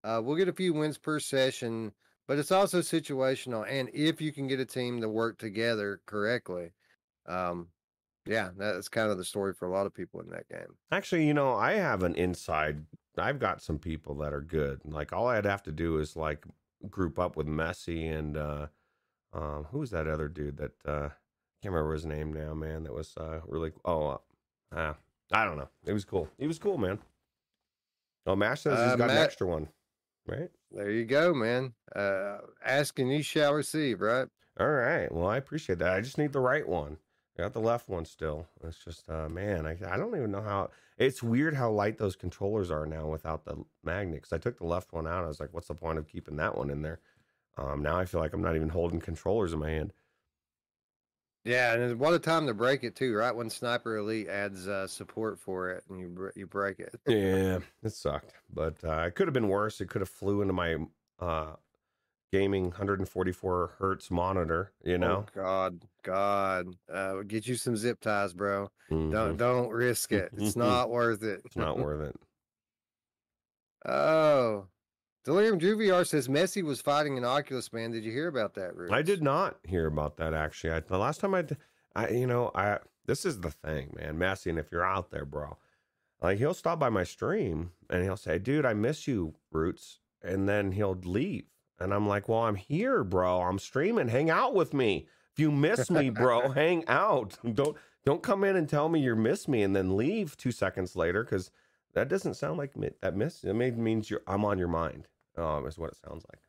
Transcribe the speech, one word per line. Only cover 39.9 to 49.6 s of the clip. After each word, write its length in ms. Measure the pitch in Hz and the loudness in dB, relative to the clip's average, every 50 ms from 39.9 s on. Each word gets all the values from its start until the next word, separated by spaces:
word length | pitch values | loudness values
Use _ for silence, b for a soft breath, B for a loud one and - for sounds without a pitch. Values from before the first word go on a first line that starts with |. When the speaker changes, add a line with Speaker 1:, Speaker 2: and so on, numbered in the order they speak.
| 90 | -2
Speaker 2:
don't 200 | 113 185 233 240 | -2 -2 -2 -2
even 160 | 165 123 107 | -2 -2 -2
know 100 | 98 98 | -2 -4
how. 300 | 107 104 101 98 87 - b b b b b | -4 -2 -2 -2 -2 -4 b b b b b
It's 240 | - 127 135 127 - | 2 2 2 4 2
weird 320 | 120 117 117 127 151 165 151 | 0 2 2 2 2 2 2
how 160 | 135 123 117 | 2 2 2
light 300 | 107 104 101 107 110 - | 4 4 2 2 0 0
those 160 | 110 98 90 | -2 -2 -2
controllers 560 | _ - 90 - - 98 98 110 107 95 87 | _ -6 -8 -4 -2 -2 0 2 0 0 0
are 160 | 80 76 78 | 0 -2 -2
now 180 | 78 80 78 78 | -4 -6 -4 -4
without 380 | 78 78 78 - 82 80 76 _ | -4 -4 -4 -4 -4 -4 -4 _
the 180 | - 73 76 - _ _ _ - | -10 -10 -10 -12 _ _ _ -6
magnet, 400 | 80 85 101 104 87 80 71 - | -4 -2 -2 -2 -4 -6 -8 -6
'cause 100 | - 85 | -4 -6
I 60 | 80 | -2
took 180 | - 117 - | -2 -4 -4
the 80 | - 90 | -2 -2
left 260 | 85 85 90 90 _ | -2 -2 -2 -2 _
one 140 | - 82 80 | -6 -4 -4
out. 180 | 80 85 92 87 | -2 -2 -2 -2
I 40 | |
was 120 | 80 76 - | -4 -6 -8
like, 140 | 76 - - | -8 -8 -8
"What's 140 | 85 80 | -12 -8
the 80 | - 82 | -8 -10
point 240 | - 82 82 80 80 | -6 -4 -2 -2 -2
of 80 | 76 | -4
keeping 300 | - - 87 - 76 76 | -6 -12 -12 -10 -8 -4
that 200 | 73 80 - - | -2 -2 0 0
one 140 | - 67 71 | -2 -2 -2
in 100 | 71 73 | -2 -4
there?" 180 | 78 78 82 - _ _ _ _ _ _ _ _ _ _ _ | -4 -6 -8 -10 _ _ _ _ _ _ _ _ _ _ _
Um, 280 | - - 67 73 71 73 | -8 -6 -4 -2 -2 0
now 120 | 73 82 | 2 2
I 100 | 90 92 | 2 0
feel 160 | 90 - 85 | 0 0 -2
like 120 | 80 78 - | -2 0 -2
I'm 80 | 90 | -2
not 140 | 87 85 82 | 0 0 0
even 140 | 80 80 80 | 0 0 0
holding 300 | 80 87 85 85 85 82 | 0 0 0 0 -2 -4
controllers 540 | - - 82 - - 87 101 113 101 85 82 | -4 -6 -10 -4 -2 0 2 2 0 0 -2
in 60 | |
my 100 | 78 | -2